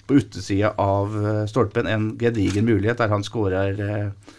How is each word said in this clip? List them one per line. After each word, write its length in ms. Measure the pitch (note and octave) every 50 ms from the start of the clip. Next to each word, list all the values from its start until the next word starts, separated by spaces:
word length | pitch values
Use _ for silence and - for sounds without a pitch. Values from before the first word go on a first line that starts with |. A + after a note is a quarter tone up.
| -
på 120 | - C#3 C#3+
utsida 540 | - - - G2 F#2+ - G2 G2 G#2 G#2 -
av, 380 | - G2+ G2 G2 G2+ G2+ G#2 G#2+
eh, 280 | G#2 G#2 G#2+ G#2+ G#2+ G#2+
stolpen. 400 | G#2+ - C3 A#2 G#2 - A#2 -
En 240 | F2+ A2 A2 A2 A2 A2+
gedigen 480 | A2+ A#2 A#2 A#2 A2 F#2+ F#2 F#2+ G#2 A2
mulighet 340 | A#2+ A2+ F#2+ F#2+ A2 A#2+
der 100 | A#2+ A#2+ G#2
han 140 | G#2+ G2+ G2+
skårer, 560 | - - A2+ G#2 F#2+ F#2 F#2+ G2 G2 G2 G#2
eh, 300 | G2+ G2+ G#2 G#2 G#2 G2+ G2 - - - -